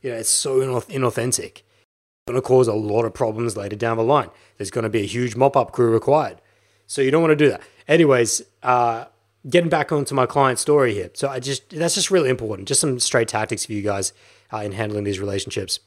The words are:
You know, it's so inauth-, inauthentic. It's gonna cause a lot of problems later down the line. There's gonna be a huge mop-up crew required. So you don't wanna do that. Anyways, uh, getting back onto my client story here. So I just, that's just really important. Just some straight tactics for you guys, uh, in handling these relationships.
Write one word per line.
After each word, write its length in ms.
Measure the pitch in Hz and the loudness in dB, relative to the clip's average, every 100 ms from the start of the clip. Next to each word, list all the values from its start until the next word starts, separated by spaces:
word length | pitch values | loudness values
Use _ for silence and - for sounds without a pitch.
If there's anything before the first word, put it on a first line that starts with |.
You 80 | 135 | -8
know, 60 | 117 | -6
it's 120 | 113 | -2
so 320 | - 143 131 | -2 2 0
inauth-, 300 | 131 127 - | 0 -2 -4
inauthentic. 720 | 139 127 117 120 123 - - | -2 -2 0 -2 -4 -6 -18
It's 640 | _ _ _ _ _ _ - | _ _ _ _ _ _ -4
gonna 160 | 123 | -4
cause 260 | 131 127 117 | 4 4 4
a 60 | |
lot 320 | 107 107 107 113 | 0 0 0 -2
of 80 | |
problems 420 | - 117 110 117 104 | -2 -4 -2 -6 -6
later 200 | 101 104 | -8 -4
down 200 | 117 113 | -2 0
the 60 | |
line. 260 | 113 147 90 _ _ _ | 2 2 0 _ _ _
There's 120 | 98 | -8
gonna 200 | 123 113 | -4 -2
be 100 | 110 | -2
a 60 | 101 | -2
huge 300 | 110 123 113 | -4 -4 2
mop-up 360 | 139 139 120 | 2 4 0
crew 180 | - 120 | 0 2
required. 520 | 113 120 147 127 - _ _ _ _ _ | 2 4 2 0 -8 _ _ _ _ _
So 140 | - | -2
you 100 | 131 | 2
don't 120 | 151 | 4
wanna 140 | 165 151 | 4 4
do 120 | 147 | 4
that. 140 | 98 - _ - | 2 -10 _ 0
Anyways, 560 | 160 160 127 117 - - _ | 4 6 6 4 0 -8 _
uh, 440 | 127 123 120 113 - _ _ _ 135 | 0 2 2 -2 -10 _ _ _ 0
getting 220 | 175 170 | 2 2
back 200 | 165 147 | 0 0
onto 240 | 151 135 | -2 -2
my 120 | 135 123 | 0 0
client 320 | 147 135 120 | 2 2 2
story 340 | - 147 127 | 2 2 2
here. 180 | 101 90 | 0 -6
So 140 | - 139 | -6 -6
I 120 | 131 | -4
just, 300 | 127 135 _ | -6 -8 _
that's 240 | 156 170 | -4 -2
just 160 | 196 180 | 0 2
really 180 | 190 135 | 2 2
important. 400 | 131 110 98 98 | 0 -4 -8 -2
Just 140 | - | 0
some 180 | 151 127 | 0 -2
straight 280 | - 123 113 | 0 0 0
tactics 360 | 110 110 107 | -2 -4 -6
for 80 | - | -6
you 80 | 107 | -4
guys, 320 | 101 98 95 _ _ _ _ | -2 -2 -6 _ _ _ _
uh, 60 | 107 | -8
in 140 | 104 | -8
handling 320 | 98 110 104 | -6 -4 -4
these 160 | 101 95 | -4 -4
relationships. 600 | 101 98 95 107 95 - | -4 -6 -6 -8 -6 -8